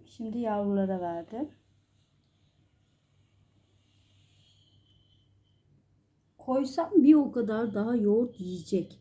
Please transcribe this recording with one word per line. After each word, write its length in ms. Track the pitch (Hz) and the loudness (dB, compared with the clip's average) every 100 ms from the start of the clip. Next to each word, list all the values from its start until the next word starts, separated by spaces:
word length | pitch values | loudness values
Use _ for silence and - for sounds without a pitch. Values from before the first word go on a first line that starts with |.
| - | -12
Şimdi 320 | - 226 240 | -14 -10 -6
yavrulara 640 | 226 208 202 196 190 185 | -4 -4 -2 -2 -2 -4
verdim. 480 | 175 170 165 220 294 - _ _ _ _ _ _ _ _ _ _ _ _ _ _ _ _ _ _ _ _ _ _ _ _ _ _ _ _ _ _ _ 1077 _ 1077 _ _ _ _ _ _ _ _ _ _ _ _ _ _ | -6 -8 -10 -12 -12 -14 _ _ _ _ _ _ _ _ _ _ _ _ _ _ _ _ _ _ _ _ _ _ _ _ _ _ _ _ _ _ _ _ _ _ _ _ _ _ _ _ _ _ _ _ _ _ _ _
Koysam 540 | - 262 269 - 330 392 | -4 -2 -2 -4 0 6
bir 180 | 277 | 8
o 180 | 302 226 | 8 4
kadar 420 | 247 208 220 226 | -2 -2 -2 -2
daha 220 | 202 220 240 | -2 -2 0
yoğurt 440 | 208 214 247 - | 2 2 0 -6
yiyecek. 600 | 180 180 160 190 165 - | -10 -10 -4 -4 -4 -12